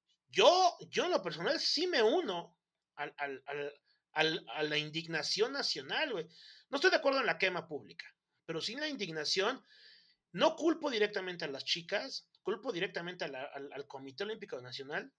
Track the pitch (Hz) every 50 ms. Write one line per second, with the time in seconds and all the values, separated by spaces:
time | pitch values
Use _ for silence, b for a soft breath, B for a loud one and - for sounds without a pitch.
0 | _ _ _ _ _ _ - 151 196 269 339 370 370 349 - - - 170 - -
1 | 269 349 359 302 - 180 156 160 170 214 302 330 - - - 285 330 370 349 277
2 | 226 214 269 359 349 247 185 170 170 - _ _ _ _ _ _ _ _ _ -
3 | 147 151 - - 147 139 139 131 - - 139 147 143 143 - - _ _ _ _
4 | _ _ _ 151 160 160 160 185 - - 117 151 151 151 151 151 151 151 151 160
5 | 170 165 165 156 147 - - 175 208 247 277 277 233 - - 156 131 139 190 247
6 | 311 302 240 180 160 b b b b b b b b b - 277 277 381 370 320
7 | - 269 269 269 254 196 165 165 - 190 185 175 165 - 156 135 117 - 170 -
8 | - - - _ _ _ _ _ _ - 165 160 156 - 220 269 302 311 285 214
9 | 202 170 160 156 151 143 - 185 190 214 262 226 b b b b b b b b
10 | b b b b _ _ - 175 240 330 320 - - 330 320 330 285 294 254 214
11 | 208 208 208 208 185 185 180 175 175 151 135 131 - - - 175 170 170 196 214
12 | 254 269 - - - _ _ _ _ - 208 226 - 269 208 175 175 196 170 196
13 | 170 175 180 180 180 160 139 131 135 143 - 139 139 135 - - - - - 135
14 | 135 139 131 127 202 208 220 220 196 - - 135 123 127 123 - 139 135 151 175
15 | 226 269 -